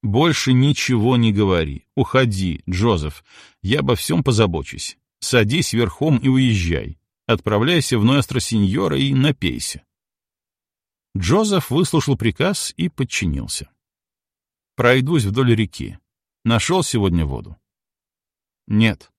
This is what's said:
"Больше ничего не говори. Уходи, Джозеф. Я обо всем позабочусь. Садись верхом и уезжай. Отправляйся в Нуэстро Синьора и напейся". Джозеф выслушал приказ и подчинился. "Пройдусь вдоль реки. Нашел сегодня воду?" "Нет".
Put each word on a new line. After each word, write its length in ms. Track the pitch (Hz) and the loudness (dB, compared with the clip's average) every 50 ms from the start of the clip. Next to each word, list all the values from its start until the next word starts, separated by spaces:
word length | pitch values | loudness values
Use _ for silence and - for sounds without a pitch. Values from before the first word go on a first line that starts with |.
"Больше 500 | - 107 101 120 151 170 151 - - 139 | -2 0 2 4 4 4 2 0 2 2
ничего 640 | 127 123 127 143 147 - - - 127 117 104 120 131 | 4 4 4 4 2 0 0 -2 0 2 2 2 4
не 160 | 120 117 110 | 4 4 2
говори. 560 | 101 101 107 98 92 87 80 76 69 - _ _ _ | 2 2 2 2 2 0 0 -2 -6 -10 _ _ _
Уходи, 680 | - 131 - - 131 135 120 101 95 95 90 80 76 _ - | -2 -2 2 2 2 2 2 0 -2 -2 -2 -4 -6 _ -6
Джозеф. 540 | 90 90 104 120 107 85 73 76 - - _ _ _ - - - _ _ | -2 0 2 2 2 0 -2 -6 -10 -12 _ _ _ -20 -20 -20 _ _
Я 180 | - 92 113 147 | -4 -2 -2 0
обо 160 | - 131 123 | 0 0 -2
всем 300 | 104 - - 160 170 143 | -2 -2 -2 -2 -2 0
позабочусь. 720 | - 123 104 113 98 82 78 69 - - - - - - _ _ _ _ _ | 0 2 2 2 0 0 -4 -8 -10 -12 -14 -14 -14 -14 _ _ _ _ _
Садись 500 | - - - 123 110 104 123 175 - - | -8 0 2 2 2 2 0 -2 -2 -2
верхом 460 | - 113 117 104 - - 139 160 151 120 | 0 -2 -2 -2 -2 -2 0 0 0 2
и 100 | - 135 | 2 2
уезжай. 720 | 131 131 131 127 110 101 87 85 82 69 53 - 78 _ _ _ _ _ _ - | 2 4 4 2 2 2 0 0 -2 -4 -4 -8 -14 _ _ _ _ _ _ -2
Отправляйся 720 | 117 104 - - 107 101 113 143 180 170 139 - 135 117 | -2 -2 0 0 0 0 2 2 0 0 0 0 0 2
в 60 | 104 | 2
Нуэстро 380 | 117 135 143 127 - - 127 | 2 2 2 0 -2 -2 -6
Синьора 580 | - - 117 110 101 95 92 - 98 - - 135 | -4 -2 0 0 0 0 0 0 -2 -2 -2 -2
и 140 | 139 139 135 | -2 0 0
напейся". 680 | 131 131 156 143 _ - 90 62 58 - - - - _ _ _ _ _ _ _ _ _ _ _ _ _ _ _ _ _ _ _ _ _ _ _ _ _ _ _ 98 | 2 2 0 0 _ -2 -4 -4 -4 -8 -10 -10 -12 _ _ _ _ _ _ _ _ _ _ _ _ _ _ _ _ _ _ _ _ _ _ _ _ _ _ _ -4
Джозеф 520 | 90 85 123 202 220 214 202 185 - - | -2 0 2 2 2 2 0 -2 -2 -2
выслушал 480 | 123 151 185 - - 160 - - 139 - | -2 0 0 0 0 -2 0 0 -2 0
приказ 560 | - 113 - - 147 185 202 - - - - | 0 -4 -2 0 -2 -2 -2 -4 -6 -10 -6
и 140 | - 165 175 | -6 -6 -6
подчинился. 800 | - - 135 127 - - 104 87 73 67 55 50 - - - - _ _ _ _ _ _ _ _ _ _ _ _ _ _ _ _ _ _ _ _ _ | -4 -6 -6 -6 -4 -4 -4 -2 -4 -4 -6 -8 -10 -10 -12 -14 _ _ _ _ _ _ _ _ _ _ _ _ _ _ _ _ _ _ _ _ _
"Пройдусь 480 | - 123 120 127 135 131 139 170 156 113 | 0 2 2 2 2 2 0 0 0 0
вдоль 320 | 101 98 123 135 123 117 | 0 0 0 2 2 2
реки. 420 | 107 113 87 - - 65 52 92 - _ _ _ _ _ _ _ _ _ | 2 0 -4 -4 -12 -12 -12 -12 -16 _ _ _ _ _ _ _ _ _
Нашел 400 | 110 117 110 - - 175 190 165 | 0 0 0 0 0 0 0 0
сегодня 420 | - - 120 101 95 87 85 80 | 0 0 0 0 2 2 0 -2
воду?" 300 | 71 65 60 50 - - _ _ _ _ _ _ _ _ _ _ _ _ _ _ _ _ _ _ _ _ _ _ - | -2 -4 -8 -10 -14 -18 _ _ _ _ _ _ _ _ _ _ _ _ _ _ _ _ _ _ _ _ _ _ -2
"Нет". 460 | - 104 113 113 101 - - _ _ | 2 2 2 2 0 -2 -12 _ _